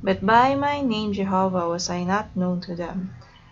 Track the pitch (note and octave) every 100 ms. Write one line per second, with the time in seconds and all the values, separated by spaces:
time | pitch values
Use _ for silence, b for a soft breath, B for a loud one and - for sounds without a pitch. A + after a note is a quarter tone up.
0 | - F#3+ G3 A3+ C4 C#4 C#4+ D4 C#4 G#3+
1 | G#3+ G3 G3 F#3+ F#3+ F#3 E3+ E3+ F3+ F3
2 | F3+ G3+ G#3+ - F3+ F3+ F3+ E3+ E3+ F3+
3 | F#3 - B B B